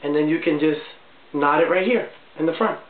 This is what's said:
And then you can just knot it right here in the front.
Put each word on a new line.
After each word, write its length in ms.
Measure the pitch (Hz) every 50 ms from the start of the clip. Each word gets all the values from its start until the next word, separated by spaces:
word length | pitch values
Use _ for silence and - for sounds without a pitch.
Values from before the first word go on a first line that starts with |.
| -
And 120 | 143 147
then 140 | 151 151 151
you 100 | 160 165 -
can 160 | 170 156 147
just 220 | 147 156 151 - - - - - - - - - - - -
knot 300 | 143 143 143 147 165 170
it 20 |
right 220 | 165 175 185 185 220
here 220 | 247 220 - - - - - - - -
in 80 | 156
the 80 | 165 160 -
front. 220 | - 156 - - - -